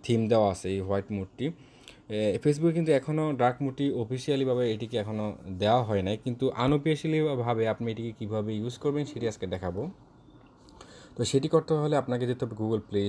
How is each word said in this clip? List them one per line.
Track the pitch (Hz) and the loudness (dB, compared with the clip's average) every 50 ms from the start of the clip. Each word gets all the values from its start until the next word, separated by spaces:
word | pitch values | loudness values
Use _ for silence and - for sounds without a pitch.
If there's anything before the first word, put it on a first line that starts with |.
| - | 0
থিম | - 117 113 113 107 | 0 2 2 4 4
দেওয়া | 117 110 107 101 | 6 6 6 4
আছে | 92 - - 92 | 2 0 -2 -2
এই | 98 98 | -2 -2
হোয়াইট | 92 95 98 101 98 - 107 | -2 -2 -2 -2 -2 -4 -6
মোডটি। | 98 95 - - - 123 156 | -6 -6 -8 -8 -6 -6 -6
আহ, | 165 - - - - - - - - - - - 107 107 107 104 95 - - | -6 -8 -14 -20 -20 -20 -20 -20 -20 -20 -12 -6 -4 0 0 0 0 2 2
Facebook-এ | 147 147 147 160 170 160 | 2 2 2 2 2 2
কিন্তু | 170 165 156 147 | 2 2 4 2
এখনও | 131 - 151 156 156 156 156 143 | 2 2 0 0 0 0 0 2
ডার্ক | 123 123 123 127 - 143 | 2 2 2 2 2 -2
মোডটি | 135 127 - 143 143 - | -4 -2 -2 -2 0 0
অফিসিয়ালিভাবে | 123 117 110 131 123 123 - 143 139 135 131 123 123 123 117 110 | -2 -2 -4 -4 -6 -2 0 0 2 2 2 2 2 2 0 0
এটিকে | 107 120 113 123 | -2 -4 -4 -2
এখনও | 113 101 107 107 107 107 104 92 - - 92 95 90 | -2 -2 -2 -4 -4 -4 -4 -6 -8 -10 -10 -4 0
দেওয়া | 104 104 117 131 120 | 4 4 4 4 4
হয় | 107 107 98 92 | 2 0 0 2
নাই, | 95 107 110 - | 0 -2 -2 -4
কিন্তু | 131 120 120 131 131 | -6 -4 0 -2 -2
আনঅফিসিয়ালিভাবে | - - 123 135 147 143 143 160 156 147 - 160 156 156 156 151 139 123 117 120 117 110 113 110 | 0 0 2 2 2 2 2 0 0 0 0 0 0 2 2 0 0 0 0 0 2 2 2 2
আপনি | 107 - 120 113 110 | 0 0 -2 -4 -4
এটিকে | 113 117 117 110 - | -4 -6 -8 -8 -8
কীভাবে | 113 101 107 107 104 110 110 | -6 -4 -2 -2 -2 -2 -4
ইউজ | 104 110 123 123 - | -4 -4 -6 -6 -4
করবেন | - 147 143 147 147 | -4 -2 -2 -2 -4
সেটি | 143 - - 120 113 | -4 -6 -4 -4 -4
আজকে | 104 - - | -4 -4 -6
দেখাবো। | 92 95 90 92 90 87 98 131 180 202 - - - - - - - - - - - - - - - - - - - - - - - - | -6 -4 -4 -4 -4 -4 -4 -6 -6 -8 -12 -20 -20 -20 -20 -20 -20 -20 -20 -20 -20 -20 -20 -20 -20 -20 -20 -20 -20 -20 -20 -20 -18 -6
তো | - 120 | -4 -4
সেটি | - - 135 131 156 | 0 2 2 2 4
করতে | - 160 156 - 160 | 2 2 2 2 0
হলে | 151 147 151 151 | 0 2 2 2
আপনাকে | 139 131 127 123 120 123 | 0 0 0 -2 -2 0
যেতে | 123 127 127 131 | -2 -2 -2 -4
হবে | 113 113 | -6 -4
Google | 104 110 110 113 107 104 - | -4 -2 0 0 -2 -2 -2
Play | 104 101 101 | -2 0 0